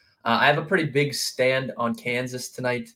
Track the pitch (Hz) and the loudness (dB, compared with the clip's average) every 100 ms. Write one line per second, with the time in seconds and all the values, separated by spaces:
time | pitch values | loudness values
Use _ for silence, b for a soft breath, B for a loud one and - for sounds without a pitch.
0 | b b - 113 135 147 - 190 147 139 | b b 0 4 4 4 2 0 2 0
1 | 139 127 - - 127 131 127 - 117 113 | 0 -2 -4 0 2 2 -2 -4 -4 -4
2 | 123 123 127 123 - - 127 123 117 | -4 -4 -4 -8 -10 -6 -2 -2 -6